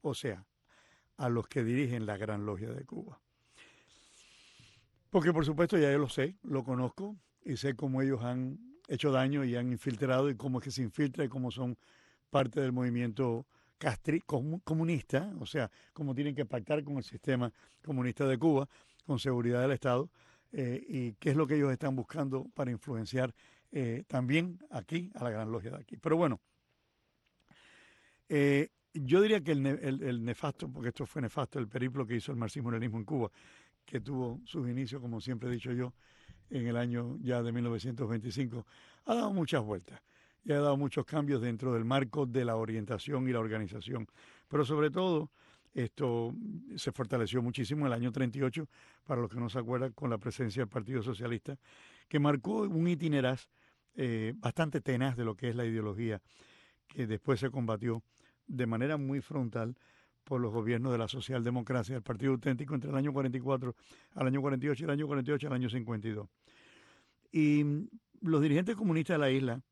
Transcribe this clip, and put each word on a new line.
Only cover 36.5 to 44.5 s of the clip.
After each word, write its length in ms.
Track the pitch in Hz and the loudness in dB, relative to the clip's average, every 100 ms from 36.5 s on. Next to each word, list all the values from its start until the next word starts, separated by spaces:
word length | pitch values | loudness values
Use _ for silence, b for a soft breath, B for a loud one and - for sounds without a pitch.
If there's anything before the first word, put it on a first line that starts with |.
en 160 | 135 120 | -4 0
el 100 | 120 | 0
año 400 | 120 120 120 - | 0 -2 -4 -4
ya 240 | 123 123 | 0 0
de 80 | 117 | 0
mil 100 | 117 | 0
novecientos 460 | 120 113 127 117 113 | 0 -2 -4 -4 -2
veinticinco, 580 | 113 117 107 127 120 107 B B B | -2 -4 -4 -4 -4 -12 B B B
ha 100 | - | -2
dado 180 | 233 214 | 0 0
muchas 300 | 196 151 151 | 0 0 0
vueltas 380 | 107 98 - 95 b b b b - | 0 -4 -6 -20 b b b b 0
y 60 | |
ha 80 | 143 | 2
dado 160 | 147 139 | 4 4
muchos 300 | 143 147 123 | 2 -2 -2
cambios 340 | 151 147 139 | -2 0 0
dentro 320 | 123 113 127 | 0 -2 0
del 140 | 117 113 | 0 2
marco 400 | 135 127 151 135 | 2 2 0 0
de 180 | 123 | 0
la 120 | 120 113 | 0 0
orientación 720 | 110 110 101 110 - 143 127 | 0 -4 -2 -4 -2 -2 0
y 60 | |
la 80 | 120 | 0
organización. 640 | 110 110 101 107 101 127 107 B B B | 0 -2 -4 -8 -8 -8 -8 B B B
Pero 160 | B | B